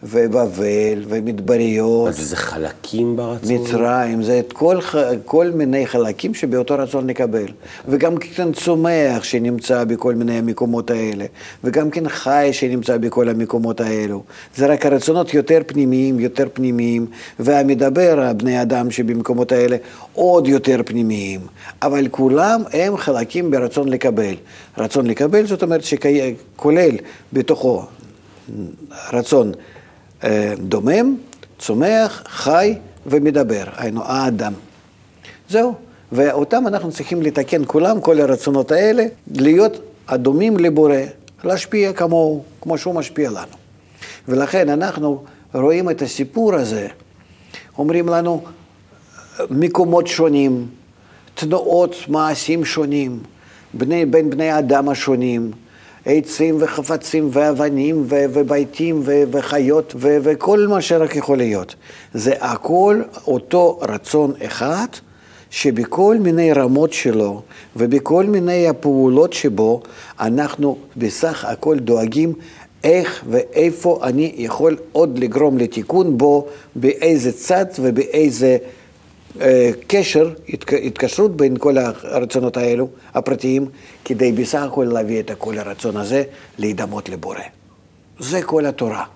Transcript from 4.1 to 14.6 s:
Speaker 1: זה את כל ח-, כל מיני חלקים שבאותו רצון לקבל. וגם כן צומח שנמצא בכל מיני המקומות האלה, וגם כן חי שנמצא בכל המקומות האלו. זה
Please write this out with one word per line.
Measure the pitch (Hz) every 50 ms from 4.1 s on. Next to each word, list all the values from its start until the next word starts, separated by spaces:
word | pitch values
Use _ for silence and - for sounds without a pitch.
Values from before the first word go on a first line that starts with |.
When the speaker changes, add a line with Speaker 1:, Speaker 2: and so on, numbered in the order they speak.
| 113 113 110
Speaker 1:
זה | 107 123 123
את | 120 120 -
כל | - 151 170 185 185
ח-, | 175 - - 285 277 247 247 226 -
כל | - - 156 175 175 175
מיני | 160 151 131 131 139 131
חלקים | 117 - 120 117 110 101 - - 196 220
שבאותו | - - 135 117 127 123 120 143
רצון | 139 135 120 131 139 131
לקבל. | 127 123 135 135 117 107 113 104 98 110 - - - - - -
וגם | 135 135 143 156 165 175
כן | 160 - - - - 180 165 151
צומח | - - 175 170 160 160 170 170 160 147 135 123 117 -
שנמצא | - - 120 117 120 123 117 110 - 127 123 120
בכל | 110 117 113 - 127 120
מיני | 117 117 117 117
המקומות | 117 117 117 110 - - 117 117 117 113 -
האלה, | 120 113 110 110 104 101 101 - - - - - - - -
וגם | 123 113 151 156 151
כן | 147 170 165 147
חי | - - - 131 139 143 147 143
שנמצא | 131 - - 127 127 123 113 - 123
בכל | 117 113 117 - 123 120 117
המקומות | 113 113 117 107 - 120 113 113 110 -
האלו. | 117 110 110 107 107 101 104 101 107 - - - - - -
זה | -